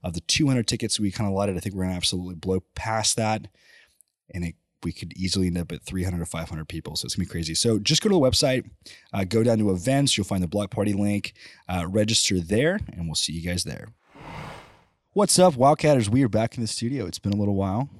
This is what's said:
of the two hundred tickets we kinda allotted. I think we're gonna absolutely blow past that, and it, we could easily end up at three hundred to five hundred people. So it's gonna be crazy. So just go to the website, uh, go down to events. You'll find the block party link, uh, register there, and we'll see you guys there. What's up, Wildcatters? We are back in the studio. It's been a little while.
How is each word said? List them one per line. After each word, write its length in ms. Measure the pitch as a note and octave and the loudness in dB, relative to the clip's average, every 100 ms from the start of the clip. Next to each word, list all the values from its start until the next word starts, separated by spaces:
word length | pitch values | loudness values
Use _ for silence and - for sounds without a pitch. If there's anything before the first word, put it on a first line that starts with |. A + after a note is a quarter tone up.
of 100 | F2+ | -6
the 80 | E2+ | -8
two 260 | - - D3+ | -4 0 2
hundred 200 | B2+ A2 | 2 0
tickets 300 | A#2 A2 - | -4 -4 -2
we 120 | G#2 | -2
kinda 180 | - G#2 | -2 -2
allotted. 280 | F#2+ G2+ F#2 | 0 0 -2
I 20 | |
think 160 | G2+ G2 | -4 -4
we're 80 | |
gonna 120 | F#2 F2+ | -2 -2
absolutely 400 | F2 F#2 F2+ F2 | -2 -4 -8 -8
blow 260 | F#2 F#2+ - - | -2 -2 -2 -10
past 400 | A2+ A2 G#2+ - | -4 -2 0 0
that, 300 | A2 A2 - _ _ - _ _ _ _ _ | 0 0 -4 _ _ -20 _ _ _ _ _
and 100 | F#2+ | -6
it, 120 | E2+ - _ _ | -6 -8 _ _
we 80 | F2 | -10
could 220 | - E2+ | -8 -14
easily 340 | E2+ F#2 G2 F2+ | -6 -4 0 0
end 100 | F2 | -2
up 140 | E2+ | -6
at 100 | D2+ | -10
three 200 | - F#2 | -8 -4
hundred 160 | F#2 F2 | -4 -4
to 60 | E2+ | -6
five 240 | E2 D#2+ | -8 -8
hundred 180 | D#2+ D#2 | -10 -10
people. 300 | D#2+ - D#2 | -10 -8 -10
So 80 | - | -6
it's 100 | - | -6
gonna 100 | F2 | -4
be 60 | |
crazy. 240 | E2+ D#2+ D#2+ | -4 -4 0
So 240 | A#2+ A2 | 2 2
just 220 | G#2 D#3 | 2 0
go 80 | G#3+ | 4
to 60 | F#3+ | 4
the 40 | |
website, 500 | C3 - C#3+ C3 - - - - _ | 4 4 2 0 -4 -18 -20 -20 _
uh, 100 | G#2+ | -4
go 200 | F#2+ A2+ | 0 2
down 160 | A2+ A2 | 4 4
to 120 | G#2 | 4
events. 460 | F2+ G2 C#3 C#3 - | 2 2 2 2 0
You'll 80 | G2 | 0
find 180 | G2 | 0
the 40 | F2+ | 0
block 220 | G2+ G2+ | -2 -4
party 200 | - G#2 | -2 0
link, 400 | G2+ G#2 G2+ - _ - - - | 2 2 0 -4 _ -20 -20 -6
uh, 160 | F2+ E2+ | -4 0
register 540 | G#2 A2 A2 - F#2+ | 2 2 2 2 0
there, 400 | E2 G#2 D3+ G3+ - | 0 2 2 -2 -6
and 140 | F2+ E2 | -8 -6
we'll 80 | D2+ | -4
see 160 | - | -4
you 100 | E2 E2 | -4 -4
guys 140 | F2+ | -4
there. 240 | - - G#2+ _ _ - - - - - - _ _ _ _ | -4 -8 -14 _ _ -20 -16 -14 -14 -16 -20 _ _ _ _
What's 260 | F#3+ G#3 - | 0 4 8
up, 160 | F3+ C3 | 6 8
Wildcatters? 520 | C#3 D#3 D#3 C#3 G#2 | 6 6 6 4 4
We 160 | A#2+ | 4
are 60 | C3 | 4
back 260 | G#2+ A2+ - | 2 0 -2
in 60 | |
the 60 | A2+ | -6
studio. 380 | - A#2 C#3 F#2 | -4 -4 -4 -6
It's 140 | - | -4
been 140 | G2+ | -2
a 40 | G2+ | 0
little 180 | G#2 G2 | 0 0
while. 340 | G2 G2+ C#3 | 0 -2 -4